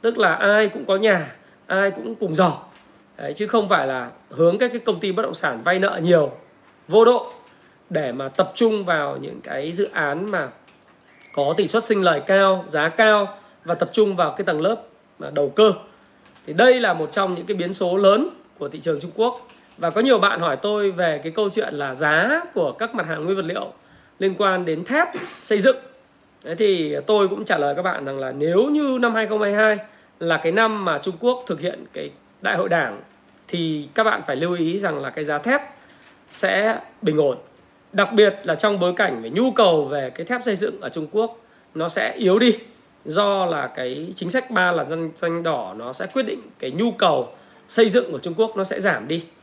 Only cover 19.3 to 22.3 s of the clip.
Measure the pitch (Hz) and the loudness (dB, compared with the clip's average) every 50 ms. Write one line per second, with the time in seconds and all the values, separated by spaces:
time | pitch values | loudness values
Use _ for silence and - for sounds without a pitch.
19.3 | 240 - - - - _ _ _ _ - 165 170 156 202 233 269 254 214 180 202 | 0 -4 -14 -20 -20 _ _ _ _ -4 -4 -2 0 2 4 4 4 4 4 2
20.3 | - 175 170 165 135 131 - 202 208 208 208 196 185 175 180 165 156 147 - 165 | 0 0 -2 -2 -2 -2 -2 -2 -2 0 0 -2 0 0 0 0 0 -2 -6 -6
21.3 | 160 - 214 202 185 - - - 147 147 143 139 131 131 156 151 151 160 180 233 | -4 -2 -2 -2 0 -2 -4 -4 -4 -6 -6 -6 -4 -2 0 2 2 2 2 2